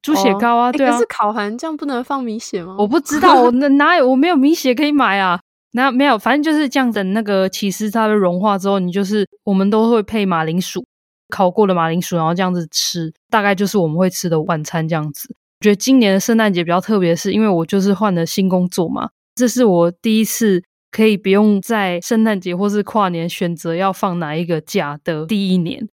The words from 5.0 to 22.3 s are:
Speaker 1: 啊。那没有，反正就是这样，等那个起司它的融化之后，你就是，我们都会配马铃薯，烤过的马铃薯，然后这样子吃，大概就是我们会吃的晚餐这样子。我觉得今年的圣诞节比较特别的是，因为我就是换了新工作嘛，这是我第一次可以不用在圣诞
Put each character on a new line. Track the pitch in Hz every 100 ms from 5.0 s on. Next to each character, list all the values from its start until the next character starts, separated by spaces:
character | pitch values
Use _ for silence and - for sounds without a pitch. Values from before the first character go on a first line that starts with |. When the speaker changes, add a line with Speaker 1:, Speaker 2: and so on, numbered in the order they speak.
| 233 196
Speaker 1:
啊。 | 190 175 _ _ _
那 | 233 269
没 | 247
有， | 285 226
反 | 233
正 | 269
就 | 302 302
是 | 294
这 | 277
样， | 254
等 | 214 190
那 | 208
个 | 208 196 190
起 | 185 202
司 | 180 214
它 | 226 220
的 |
融 | 214 185 175
化 | 214 196
之 | 196
后， | 196
你 | 180
就 | 180
是， | 190 214 190 _
我 | -
们 | 190 196
都 | 220 226
会 | 233
配 | 202 220 196
马 | 165
铃 | 160 170
薯， | 180 - - _ _ _ _
烤 | - 185
过 | 180 208
的 |
马 | 180 165
铃 | 170
薯， | 175 175
然 |
后 | 160
这 | 175
样 | 185
子 | 180 165
吃， | - - 175 160 - _
大 | 226
概 | 202
就 | 190 202
是 | 208
我 | 165
们 | 156
会 | 185
吃 | 180 180
的 | 160
晚 | 156 165
餐 | 151 165 160
这 |
样 | 165 151
子。 | 143 - - _ _
我 |
觉 | 214
得 | 208
今 | - 269
年 | 214
的 | 190
圣 | 190 226
诞 | 214
节 | 175
比 | 170
较 | 175
特 | 180 214
别 | 180
的 | 170
是， | 202
因 | 202
为 | 220
我 | 180
就 | 165 196
是 | 196
换 | 196 214
了 | 175 165
新 | - 190
工 | 180 180
作 | - 165
嘛， | - - _ _
这 | - 247
是 | 247
我 | 240 175 170
第 | 175 226 220
一 |
次 | 214 - 220 180 - _ _
可 | - 220
以 | 202
不 | 196
用 | 190 214 202
在 | - 226 190 175
圣 | - 226
诞 | 220